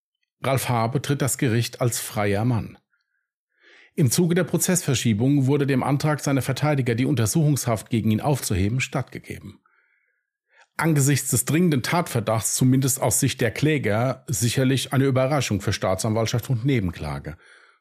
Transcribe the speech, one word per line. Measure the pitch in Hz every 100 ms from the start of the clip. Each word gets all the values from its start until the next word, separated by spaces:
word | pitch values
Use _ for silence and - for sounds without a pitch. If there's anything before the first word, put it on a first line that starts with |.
| _ _ _ _
Ralf | - 131 -
H. | 120 113
betritt | 131 - 143
das | 139 -
Gericht | 139 113 117 -
als | 123 -
freier | - 110 104 101 117
Mann. | 117 73 - _ _ _ _ _ _ _ _ _ - -
Im | - 135
Zuge | - 175
der | 180
Prozessverschiebung | 170 175 - 180 - 127 120 104 131 147 131
wurde | 147 139
dem | 131
Antrag | 123 139 156 147
seiner | - 139
Verteidiger, | - 127 151 143 123
die | 113
Untersuchungshaft | 131 123 110 170 151 139 - 110 -
gegen | 117 107
ihn | 110
aufzuheben, | 143 139 - 90 101 127
stattgegeben. | - 147 - - - - - - _ _ _ _ _ _ _ _ _ _ _ -
Angesichts | 156 147 135 139 -
des | 131
dringenden | - 147 180 139
Tatverdachts, | - 170 170 120 107 110 - -
zumindest | 131 131 135 -
aus | 127 -
Sicht | 135 -
der | 120
Kläger, | - 147 151 113 104 127 - -
sicherlich | - 117 135 131 135 -
eine | 123
Überraschung | 139 131 131 147 - 101
für | -
Staatsanwaltschaft | 92 104 92 113 107 113 120 -
und | 120
Nebenklage | 135 127 92 - 76 71 73 80 _ - _ _